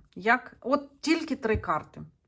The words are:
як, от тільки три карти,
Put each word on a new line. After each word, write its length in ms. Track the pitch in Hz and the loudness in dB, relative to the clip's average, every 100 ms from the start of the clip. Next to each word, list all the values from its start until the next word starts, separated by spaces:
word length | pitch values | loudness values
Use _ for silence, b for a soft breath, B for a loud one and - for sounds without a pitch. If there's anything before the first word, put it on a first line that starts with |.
| - | -18
як, 420 | - 202 247 - - | -4 2 2 0 -10
от 400 | 233 285 277 _ | -2 -2 -2 _
тільки 360 | 294 330 311 262 | 2 2 0 -2
три 200 | 220 214 | 0 0
карти, 460 | - 151 - 156 151 _ | 0 -2 -4 -16 -18 _